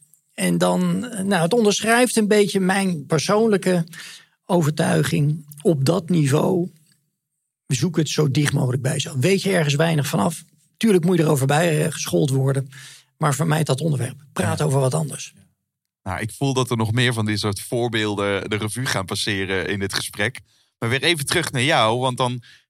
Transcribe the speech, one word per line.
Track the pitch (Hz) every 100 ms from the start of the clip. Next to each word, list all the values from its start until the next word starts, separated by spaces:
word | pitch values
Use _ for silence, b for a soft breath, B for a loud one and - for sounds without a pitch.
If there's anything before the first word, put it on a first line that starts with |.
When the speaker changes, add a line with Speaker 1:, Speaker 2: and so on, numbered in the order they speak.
| _ _ _
Speaker 1:
En | - 185 170
dan, | 180 180 180 180 240
eh, | 220
nou, | 196 185
het | 170
onderschrijft | 240 208 196 214 233 254 226
een | 202
beetje | 208 202 196
mijn | 185 196 190 160 131
persoonlijke | 156 - 208 226 196 185 180 160 B B B B B -
overtuiging. | 180 147 151 180 165 147 165 147 160 - -
Op | - 147 135
dat | 185 165
niveau, | 170 139 151 - 180 180 - _ _ _ _ _ _ _ _ -
zoek | 135 180 160
het | 151
zo | - 151
dicht | 127 143
mogelijk | 139 131 123
bij | 135
jezelf. | - 151 139
Weet | 170 196
je | 196
ergens | 180 147 143
weinig | 165 156 131
vanaf? | 170 185 - - _ _ -
Tuurlijk | 226 180 170
moet | 170
je |
erover | 156 143 135
bij, | 147 170 151 165
eh, |
geschoold | - - 175 147
worden, | 135 135 135 135 B B B B -
maar | 151 143
vermijd | 160 156 156
dat | 135
onderwerp. | 165 127 117 - -
Praat | - 170 156
Speaker 2:
Ja. | 151
Speaker 1:
over | 135
wat | 127
anders. | 156 151 - - - _ _ _ _ _ _
Speaker 2:
Nou, | 95 82
ik | 110
voel | - 139
dat | 131 120
er | 117
nog | 107
meer | 120 123
van | 113 107
dit | 101
soort | 107 92
voorbeelden | - 123 120 110 107 101 101 98 95
de | 104
revue | 104 123 123
gaan | 98 90
passeren | 101 113 98 92 95 87
in | 101
dit | 98
gesprek. | - - - 107 - - _ _ _
Maar | 117
weer | 131
even | 156 165 135
terug | 180 -
naar | 139
jou, | 139 147 110 123
want | 131 123
dan | 123 123 b b